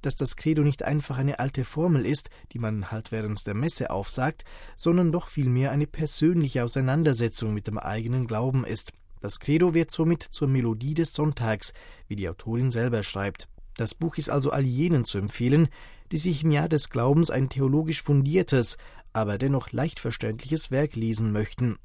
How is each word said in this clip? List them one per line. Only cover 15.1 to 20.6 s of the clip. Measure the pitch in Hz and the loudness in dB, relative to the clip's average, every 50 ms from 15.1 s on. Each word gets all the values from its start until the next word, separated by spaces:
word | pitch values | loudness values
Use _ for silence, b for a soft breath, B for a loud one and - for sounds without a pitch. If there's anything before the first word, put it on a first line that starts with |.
| - 101 | -2 -2
empfehlen, | 95 104 - - 120 123 139 156 165 - B B B B B B B B | -2 -4 -4 -2 2 4 6 6 4 4 B B B B B B B B
die | - | -4
sich | 156 156 185 165 135 151 | -2 0 0 -2 0 2
im | 160 | 2
Jahr | 147 143 131 | 2 2 2
des | 156 156 147 - - | 2 2 0 0 0
Glaubens | - 123 117 131 143 147 113 - | -2 0 2 4 6 6 4 4
ein | - 127 135 | 2 0 0
theologisch | 131 - 135 139 131 135 151 160 156 160 - | 0 0 0 2 2 2 2 2 0 -4 -4
fundiertes, | - - 147 139 135 139 156 185 175 - 143 131 117 - - B B B B B B B _ | 0 4 4 4 4 4 2 2 2 4 2 2 2 2 -2 B B B B B B B _
aber | 113 110 101 104 | -2 0 0 0
dennoch | 104 127 139 139 131 - - | 0 0 2 0 0 -2 -2
leicht | - 120 135 165 - - | -4 -2 -2 -2 -4 -6
verständliches | - 120 113 - - 110 110 113 - 131 156 156 | -6 -6 -6 -4 -4 -4 -4 -6 -4 -4 -2 -2